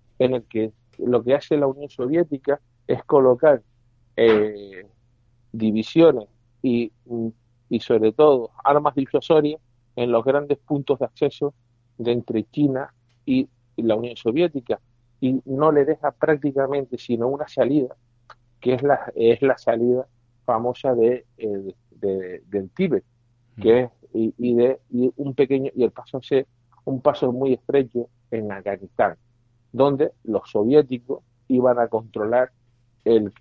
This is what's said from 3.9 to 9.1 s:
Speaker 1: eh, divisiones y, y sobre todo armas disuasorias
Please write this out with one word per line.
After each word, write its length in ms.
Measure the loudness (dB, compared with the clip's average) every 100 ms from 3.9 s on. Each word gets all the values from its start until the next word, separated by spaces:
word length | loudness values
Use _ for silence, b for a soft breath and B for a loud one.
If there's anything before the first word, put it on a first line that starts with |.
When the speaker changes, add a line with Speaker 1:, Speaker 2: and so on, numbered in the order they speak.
| _ _ 2
Speaker 1:
eh, 680 | 4 4 0 -4 -16 -20 -20 _ _ _ _ _ _
divisiones 800 | -4 -2 -2 -2 6 6 4 -6 _ _ _
y, 300 | -2 -2 -2 _ -10 -8 -8 -10 _ _ -8
y 100 | -6
sobre 320 | 0 2 2
todo 400 | 4 4 4 -2 -4
armas 300 | 0 2 2 -2
disuasorias 640 | -2